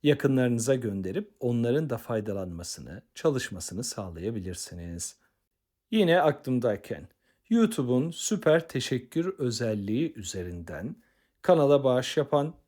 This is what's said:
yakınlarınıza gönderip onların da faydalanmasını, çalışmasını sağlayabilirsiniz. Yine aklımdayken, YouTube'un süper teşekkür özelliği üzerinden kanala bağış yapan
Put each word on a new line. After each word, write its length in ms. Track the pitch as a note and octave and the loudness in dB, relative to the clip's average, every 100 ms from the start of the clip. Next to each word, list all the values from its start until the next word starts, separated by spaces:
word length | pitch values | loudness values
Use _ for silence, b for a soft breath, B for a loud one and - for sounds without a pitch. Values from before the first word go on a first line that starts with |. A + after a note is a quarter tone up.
yakınlarınıza 720 | D3 C#3 C#3 C3 B2 A#2 A#2 C3+ | 2 2 4 4 2 2 2 0
gönderip 560 | A#2+ G2 F#2 D#3 G#3 _ | 0 -4 -4 -6 -8 _
onların 500 | B2 A#2+ A#2 C3+ D#3 | -2 0 2 0 0
da 80 | A#2 | -6
faydalanmasını, 1040 | - A2+ G#2+ G2 F#2 E2+ E2+ - B1+ F2 _ - | -4 -4 -2 -6 -6 -8 -10 -12 -14 -16 _ -2
çalışmasını 680 | E3 C3+ - F#2 - F2+ | 0 0 -4 -10 -10 -8
sağlayabilirsiniz. 1300 | - - F#2+ E2 F#2+ A2+ F#2 F2 - F2 E2+ E2+ - - _ _ _ _ _ _ _ | -8 -8 -10 -6 -6 -6 -8 -10 -12 -12 -10 -10 -10 -14 _ _ _ _ _ _ _
Yine 300 | A3 F#3 F3 | 2 6 6
aklımdayken, 880 | D#3 C3 - B2+ A#2+ G#2 - F#2 D#2+ _ _ _ _ | 4 0 -2 0 0 -2 -6 -12 -12 _ _ _ _
YouTube'un 640 | A#3 A3 - B2 B2+ D#3 | 4 4 2 2 2 2
süper 560 | E3 - G#3+ - D#3+ E3 | -4 -4 0 4 4 2
teşekkür 720 | C3+ - B2+ B2 D#3+ F3 - | -6 -2 -4 -2 -4 -4 -2
özelliği 760 | B2+ A2+ A#2 G#2+ G2 A2+ D#3+ | -4 -2 -2 -2 -2 -2 -2
üzerinden 840 | - F#2 F#2+ F2+ F2 E2 D2+ G2 - b b b b | -6 -10 -8 -8 -8 -10 -10 -10 -12 b b b b
kanala 420 | - E3+ C#3+ C#3+ | 4 6 6 6
bağış 340 | C3+ B2+ B2+ - | 4 2 0 -2
yapan 360 | C#3+ D3 D3 - | 0 0 0 -6